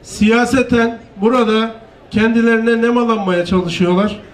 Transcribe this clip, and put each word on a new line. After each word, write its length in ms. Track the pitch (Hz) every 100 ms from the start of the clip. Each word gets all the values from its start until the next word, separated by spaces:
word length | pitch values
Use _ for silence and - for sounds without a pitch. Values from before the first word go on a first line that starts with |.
siyaseten 960 | - - 208 233 240 262 247 240 226 233 - -
burada 500 | 208 254 220 220 226 220 - - -
kendilerine 720 | 208 220 233 233 226 226 233
nemalanmaya 640 | 233 240 233 220 190 175 175
çalışıyorlar. 760 | 185 170 - 175 180 208 - -